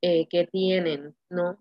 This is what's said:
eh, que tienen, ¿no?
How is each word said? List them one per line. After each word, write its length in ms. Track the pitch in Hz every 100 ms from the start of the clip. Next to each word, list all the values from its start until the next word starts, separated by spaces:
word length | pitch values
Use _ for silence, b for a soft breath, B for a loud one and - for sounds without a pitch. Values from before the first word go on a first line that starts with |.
eh, 260 | 180 165 165
que 180 | 175 175
tienen, 680 | 190 190 185 170 143 147 - _
¿no? 280 | 180 175 196